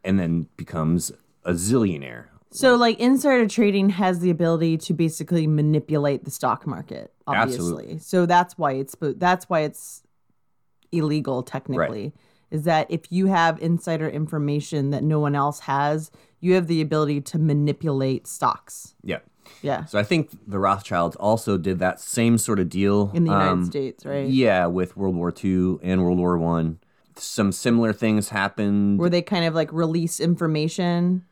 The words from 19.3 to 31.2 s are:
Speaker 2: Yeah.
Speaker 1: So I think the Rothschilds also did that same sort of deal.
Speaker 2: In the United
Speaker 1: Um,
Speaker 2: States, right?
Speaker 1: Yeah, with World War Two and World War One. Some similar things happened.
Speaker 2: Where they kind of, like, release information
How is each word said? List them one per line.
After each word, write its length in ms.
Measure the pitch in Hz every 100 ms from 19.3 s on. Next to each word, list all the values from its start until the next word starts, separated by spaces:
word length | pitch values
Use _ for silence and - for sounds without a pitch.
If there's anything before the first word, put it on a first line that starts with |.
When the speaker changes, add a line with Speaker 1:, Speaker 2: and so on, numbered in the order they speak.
| _ - -
Speaker 2:
Yeah. 220 | 147 104 80
Speaker 1:
So 120 | 104
I 40 |
think 280 | 104 170 - - -
the 120 | 98
Rothschilds 580 | 95 98 - 90 85 -
also 400 | 101 113 - 98
did 200 | 90 90
that 220 | 92 -
same 380 | - - 117 117
sort 200 | - 101
of 80 | 85
deal. 420 | 90 98 101 98
Speaker 2:
In 100 | 170
the 60 | 170
United 200 | 98 95
Speaker 1:
Um, 140 | 90
Speaker 2:
States, 400 | 90 143 131 -
right? 240 | 139 139 135
Speaker 1:
Yeah, 380 | 131 120 92 87
with 300 | 90 90 -
World 200 | 98 87
War 160 | 87
Two 480 | - 98 92 90 87
and 200 | 90 92
World 160 | 87 90
War 200 | 90 87
One. 400 | 82 82 82 82 _ _ _ -
Some 340 | - - 98
similar 400 | 92 127 117 113
things 360 | 107 110 107 101
happened. 680 | 101 98 - 104 101 101 101
Speaker 2:
Where 120 | 175
they 100 | 175
kind 220 | 175 190
of, 100 | 165
like, 180 | 160 160
release 480 | 165 160 165 165 -
information 1040 | 165 170 165 151 156 - 175 175 175 185